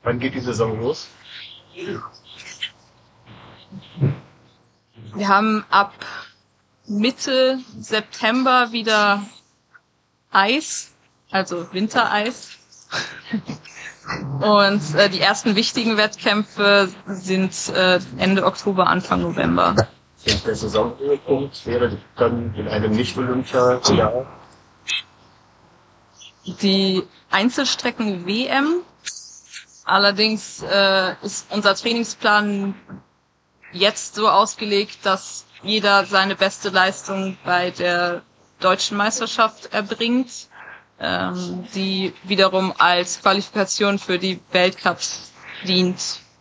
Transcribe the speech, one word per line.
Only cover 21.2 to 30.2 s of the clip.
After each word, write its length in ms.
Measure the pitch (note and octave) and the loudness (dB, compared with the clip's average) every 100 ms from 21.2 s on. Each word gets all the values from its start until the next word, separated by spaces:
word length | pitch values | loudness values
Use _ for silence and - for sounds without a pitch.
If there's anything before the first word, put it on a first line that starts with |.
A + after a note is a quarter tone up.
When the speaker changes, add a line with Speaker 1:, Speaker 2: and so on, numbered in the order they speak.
| - C3+ C#3 - | 0 0 -2 -8
Speaker 1:
wäre 320 | - A#2+ A#2+ G2+ - - | -4 0 0 -2 -12 0
dann 380 | A#2 A#2 G2 | 0 2 -6
in 140 | G2 G#2+ | -6 -4
einem 240 | G#2+ G#2+ | -2 0
Nicht-Olympia-Jahr? 1300 | G#2+ B2 B2+ B2+ B2+ B2+ C3 B2 B2 - - A2 A#2+ C3+ - - - _ _ - - - _ _ _ _ _ _ _ _ _ _ _ - _ | 0 0 -2 -2 -2 0 2 4 4 2 2 2 0 -6 -16 -20 -20 _ _ -8 -8 -8 _ _ _ _ _ _ _ _ _ _ _ -20 _
Speaker 2:
Die 580 | - E3+ G3+ F#3+ F#3+ F#3 - _ _ | -14 -4 0 2 2 0 -4 _ _
Einzelstrecken 960 | G3 A3+ B3 C4 - B3 - A3 F#3 F3 | 0 2 0 -2 -2 -4 -4 -4 -4 -2
W 200 | G#3+ C4 | -2 0
M. 360 | C4 C#4+ F4 - _ - - - - - - - - | 2 2 -2 -4 _ -14 -14 -18 -20 -18 -18 -18 -12
Allerdings, 760 | - F#3+ G3+ G3 | 0 2 2 2